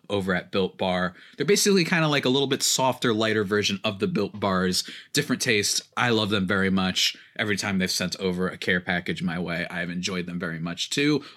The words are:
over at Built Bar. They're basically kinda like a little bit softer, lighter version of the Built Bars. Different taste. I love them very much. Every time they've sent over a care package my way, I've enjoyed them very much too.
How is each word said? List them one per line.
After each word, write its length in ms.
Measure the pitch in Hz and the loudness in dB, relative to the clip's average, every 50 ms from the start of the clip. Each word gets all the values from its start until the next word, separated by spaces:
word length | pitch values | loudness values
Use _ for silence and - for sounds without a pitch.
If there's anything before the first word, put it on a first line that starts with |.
| - - | -6 -4
over 260 | 104 101 92 95 92 | -2 -2 0 0 -2
at 160 | 90 - - | -2 -2 -2
Built 280 | - 101 95 90 - - | -2 0 0 0 -2 -2
Bar. 340 | 95 92 90 90 90 90 - - - - - | -2 0 0 0 0 -2 -4 -8 -18 -20 -8
They're 80 | - - | -4 2
basically 400 | 151 202 - - 208 196 190 165 | 2 2 4 4 4 4 4 4
kinda 240 | 160 185 165 160 151 | 2 2 2 4 4
like 160 | 147 139 127 | 2 2 4
a 60 | 127 | 4
little 180 | 127 139 139 135 | 2 2 2 2
bit 140 | 139 - | 0 0
softer, 500 | - - - - 131 131 120 - - 127 | 0 0 2 2 2 0 0 2 0 2
lighter 320 | 107 107 110 110 107 110 104 | 2 2 2 2 2 2 2
version 340 | 95 104 104 101 101 101 98 - | 2 2 2 2 0 -2 0 -2
of 140 | 110 101 98 | -4 -2 0
the 80 | 107 | -2
Built 340 | 92 87 104 101 92 - 101 | 0 0 0 -2 -2 -2 -2
Bars. 480 | 107 98 92 90 92 92 90 - - - - - - - | 0 2 2 2 2 2 2 0 -2 -4 -12 -16 -16 -4
Different 300 | - 147 131 - 127 - | -2 -2 0 0 -2 -2
taste. 400 | - 131 113 104 101 - - - - - _ - | 0 2 2 2 2 2 0 -2 -4 -4 _ -2
I 100 | 123 120 | 0 2
love 220 | 113 107 107 98 | 2 2 2 2
them 160 | 107 101 95 | 0 0 0
very 240 | 90 104 95 95 95 | 2 2 2 2 2
much. 440 | 95 95 92 92 90 - - - - - - - _ - | 2 2 2 0 0 0 0 0 -2 -6 -14 -16 _ -4
Every 200 | 113 107 104 95 | -2 -2 -2 -2
time 200 | 110 104 98 95 | -2 -2 0 0
they've 120 | 92 92 | 0 0
sent 260 | - - 95 87 - - | 0 -2 -2 -4 -4 -2
over 300 | 95 92 90 90 92 87 | -2 -2 0 0 -2 -4
a 80 | - | -4
care 240 | - - - 92 87 | -4 -2 0 0 0
package 420 | - - 90 87 - - 87 - | 0 -2 -2 -2 -2 -4 -4 -4
my 160 | 87 90 82 90 | -4 -4 -4 -4
way, 280 | 87 85 85 85 85 - | -4 -4 -4 -4 -6 -6
I've 200 | 87 87 87 87 | -6 -6 -6 -6
enjoyed 340 | 87 90 87 101 95 90 87 | -6 -6 -6 -4 -4 -4 -6
them 140 | 90 87 87 | -6 -6 -6
very 180 | 90 82 82 80 | -6 -6 -6 -6
much 300 | 80 82 87 - - - | -6 -8 -6 -6 -6 -4
too. 340 | - 143 143 147 151 139 - - - | -2 0 2 2 0 0 -2 -8 -8